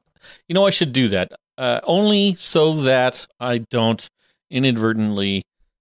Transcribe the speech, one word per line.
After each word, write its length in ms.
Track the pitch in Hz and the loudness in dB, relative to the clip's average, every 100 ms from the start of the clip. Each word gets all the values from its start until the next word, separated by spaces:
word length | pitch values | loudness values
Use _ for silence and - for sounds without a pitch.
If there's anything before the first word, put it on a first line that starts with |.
| _ _ - - - | _ _ -20 -20 -4
you 60 | |
know, 120 | 180 196 | 0 2
I 40 | |
should 220 | - 156 | 2 -2
do 140 | 127 117 | 0 0
that, 220 | 95 90 - _ - | 0 -4 -8 _ -6
uh, 220 | 127 120 | -4 -2
only 500 | - 175 208 208 202 | 0 2 2 2 0
so 380 | 175 - 165 156 156 | 0 0 2 2 2
that 460 | 131 131 127 - - _ | 2 2 2 -2 -16 _
I 200 | 123 120 | -4 -4
don't 500 | 113 120 113 110 - _ _ _ _ | -2 0 0 0 -6 _ _ _ _
inadvertently 920 | 131 131 113 110 110 107 101 98 98 - _ _ _ | -2 0 2 0 0 -2 -2 -2 -4 -6 _ _ _